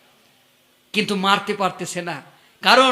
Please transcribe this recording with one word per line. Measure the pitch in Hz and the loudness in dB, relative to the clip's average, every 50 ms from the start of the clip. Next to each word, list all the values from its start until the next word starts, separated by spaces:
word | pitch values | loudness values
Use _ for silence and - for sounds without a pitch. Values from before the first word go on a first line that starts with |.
| _ _ _ _ _ _ _ _ _ _ _ _ _ _ _ _ _ _ - | _ _ _ _ _ _ _ _ _ _ _ _ _ _ _ _ _ _ -4
কিন্তু | 208 214 - 208 | -4 -2 -2 -2
মারতে | 202 185 196 202 202 196 - 208 | -2 0 0 0 0 0 -4 -4
পারতেছে | - 196 180 180 - 180 - - 180 | -2 -2 -4 -4 -6 -10 -10 -10 -10
না, | 175 175 160 139 123 - - _ _ _ _ _ | -10 -10 -10 -12 -14 -18 -20 _ _ _ _ _
কারণ | - 190 220 247 262 262 | 2 4 6 6 6 4